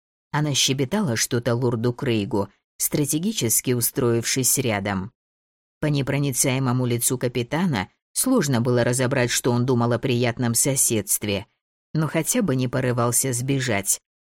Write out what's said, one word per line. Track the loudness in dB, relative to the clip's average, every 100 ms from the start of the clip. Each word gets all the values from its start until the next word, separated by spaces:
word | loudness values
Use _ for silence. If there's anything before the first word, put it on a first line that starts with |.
| _ _ _
она | -2 0
щебетала | 0 0 0 0 0 0 0
что-то | 0 -2 0
лорду | 0 0 0 -2
Крейгу, | -2 0 0 0 -2 -4 _ _ -6
стратегически | -2 0 0 0 -2 -2 0 0 0
устроившись | 0 0 0 2 2 0 0 0 0
рядом. | 0 -2 -2 -4 -6 -12 _ _ _ _ _ _
По | -2
непроницаемому | 0 0 -2 -2 0 0 0 0 0
лицу | 0 0 0 0
капитана | -2 -2 -2 -2 0 0 -4 _ _
сложно | -4 2 2 2 2
было | 2 2
разобрать, | 2 2 0 0 0
что | 0 0
он | 2
думал | 2 2 2
о | 0
приятном | 0 0 0 0 0
соседстве, | 0 0 0 0 0 0 -4 -2 -4 -6 _ _ _ _
но | -4 -2
хотя | -2 0 0
бы | 0
не | 0 0
порывался | 0 0 0 0 0 0
сбежать, | -2 -2 -2 0 -2 -2 -4 _ _